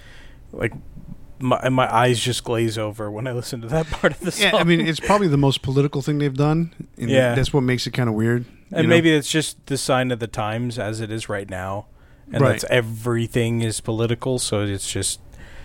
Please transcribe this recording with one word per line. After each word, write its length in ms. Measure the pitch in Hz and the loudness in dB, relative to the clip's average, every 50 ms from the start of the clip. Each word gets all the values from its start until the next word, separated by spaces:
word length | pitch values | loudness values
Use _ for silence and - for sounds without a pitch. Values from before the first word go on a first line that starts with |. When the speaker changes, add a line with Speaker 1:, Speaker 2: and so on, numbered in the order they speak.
| - - - - - - - - - - - | -20 -20 -20 -20 -20 -20 -20 -20 -20 -14 -8
Speaker 1:
like 200 | - 110 113 - - - - - - - - - - - - - - | -4 -4 -4 -4 -8 -16 -16 -16 -16 -14 -16 -16 -16 -16 -18 -10 -4
my, 280 | 131 127 120 - - 131 | -2 0 0 2 2 2
my 240 | 131 131 127 - 113 | 2 2 2 2 4
eyes 260 | 113 123 127 123 110 | 4 4 4 2 2
just 240 | - 127 117 - - | 0 -2 -4 -4 -4
glaze 340 | 123 117 113 117 113 104 | -2 0 0 0 0 -2
over 340 | 117 107 107 104 110 107 104 | -2 -4 -6 -6 -6 -8 -6
when 160 | 104 107 127 | -6 -6 -6
I 40 | 131 120 | -6 -6
listen 280 | 123 120 - 135 117 | -6 -6 -8 -8 -8
to 60 | 117 | -6
that 200 | 117 151 160 160 | -2 -2 -2 -2
<laughs> 40 | 151 | -2
part 220 | 143 - - 170 143 | -2 0 0 0 0
of 60 | - | -2
the 140 | 330 - - - | -4 -4 -2 0
Speaker 2:
Yeah, 80 | 202 185 | 2 2
I 100 | 220 190 | 4 4
Speaker 1:
song. 80 | 175 | 4
Speaker 2:
mean, 140 | 170 170 165 | 4 4 4
it's 180 | 156 160 156 - | 2 0 -2 0
probably 260 | - - 196 208 202 | 2 2 4 4 4
the 100 | 160 143 | 4 4
most 240 | 139 139 139 127 - | 4 4 4 2 0
political 400 | - 139 131 139 143 147 - 139 | -2 0 2 2 2 2 0 -2
thing 160 | 127 151 147 143 | -2 -2 0 0
they've 140 | 147 139 131 | 0 0 0
done. 400 | 135 147 151 156 165 170 165 - - - - - | 2 2 2 2 2 0 -2 -6 -12 -16 -16 -10
And 120 | - - 117 | -6 -2 2
Speaker 1:
Yeah. 260 | 135 131 127 120 120 | 4 4 4 4 4
Speaker 2:
that's 160 | 131 127 - - | 2 2 2 2
what 80 | 143 | 2
makes 240 | 127 127 127 117 - | 2 2 0 0 -2
it 60 | 123 - | -4 -2
kinda 180 | 131 123 117 | 0 0 0
weird, 340 | 107 107 110 117 120 120 120 - - - - - | 2 2 2 2 2 0 -2 -6 -14 -20 -16 -6
Speaker 1:
And 120 | - 165 160 | 0 2 4
Speaker 2:
you 0 | |
know? 60 | 165 | 6
Speaker 1:
maybe 220 | 170 170 165 165 156 | 6 6 6 6 4
it's 160 | 147 135 - | 4 2 0
just 340 | - 160 - - - - - | 0 0 0 -2 -6 -10 -6
the 100 | - 139 | -4 -4
sign 340 | 127 - - 135 127 127 127 | -2 0 2 2 2 2 0
of 80 | 123 110 | -2 -4
the 80 | 117 | -4
times 520 | 101 - 113 107 107 110 117 123 120 110 123 | -6 -4 -4 -4 -2 -2 -4 -4 -4 -4 -4
as 220 | 98 104 110 110 | -4 -4 -4 -6
it 100 | 113 104 | -6 -6
is 160 | 110 113 - - | -6 -8 -6 -6
right 200 | 104 101 101 98 | -6 -6 -6 -6
now. 380 | 95 92 92 95 98 104 - - - - - - - - - - | -8 -6 -6 -6 -6 -8 -8 -12 -18 -20 -20 -20 -20 -20 -12 -4
And 100 | - 120 | 0 2
Speaker 2:
Right. 100 | 139 127 110 | 2 2 2
Speaker 1:
that's, 100 | - - - | 0 0 0
everything 920 | 123 123 113 113 113 110 110 120 117 117 117 110 - 123 113 117 117 113 | 0 0 0 -2 -6 -6 -4 -2 0 0 0 0 0 0 0 0 0 0
is 200 | 117 113 104 - | -2 -2 -4 -4
political, 580 | - 127 113 110 117 113 120 - - 135 127 123 | -4 -4 -2 0 0 0 -2 -2 -2 -2 -2 -2
so 240 | - - 110 101 104 | -2 -2 -2 -2 0
it's 260 | 101 98 98 - - | -2 -4 -4 -6 -6
just, 280 | - 98 95 - - - - - - - - - - - | -4 -4 -4 -4 -6 -8 -12 -18 -20 -18 -18 -18 -18 -18